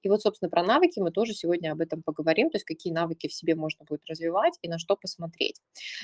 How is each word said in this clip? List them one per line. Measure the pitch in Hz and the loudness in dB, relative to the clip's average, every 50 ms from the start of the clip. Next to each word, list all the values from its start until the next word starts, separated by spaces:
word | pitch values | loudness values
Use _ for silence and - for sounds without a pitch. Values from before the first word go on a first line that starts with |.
| _ | _
И | 196 | 4
вот, | 202 208 | 2 4
собственно, | - 214 - - - 170 | 4 0 0 0 -4 0
про | - 170 175 | 2 2 4
навыки | 190 233 302 370 349 - 220 | 6 6 6 6 4 4 2
мы | 190 170 | -2 0
тоже | 165 190 226 240 208 | 2 0 0 0 -2
сегодня | - - 165 175 175 175 156 156 | -4 0 0 0 0 0 -2 -2
об | 156 | -2
этом | 165 160 - 165 160 | -2 -2 -4 -6 -4
поговорим, | - 151 - 151 165 160 160 247 320 | -6 -6 -2 2 2 4 4 2 2
то | - | 0
есть | 208 - | -4 -6
какие | - 165 - - 175 165 | -6 -10 -8 -6 -4 -2
навыки | 170 170 165 165 _ - | -2 -2 -2 -4 _ -8
в | 151 - | -10 -8
себе | - - 165 160 | -4 0 0 0
можно | 160 156 156 151 _ 151 | 0 0 -6 -6 _ -8
будет | _ 151 147 _ | _ -8 -8 _
развивать | - 160 160 165 165 170 196 247 349 349 - - | -10 -10 -6 -4 -2 0 2 0 0 0 -2 -8
и | 170 | -8
на | 170 165 | -8 -8
что | 165 - 196 | -2 -2 -2
посмотреть. | - - 185 - - 165 165 - _ - - - - _ _ _ - - - - - | -2 -2 -12 -10 -8 -10 -10 -4 _ -2 -2 -2 -8 _ _ _ -16 -14 -12 -12 -12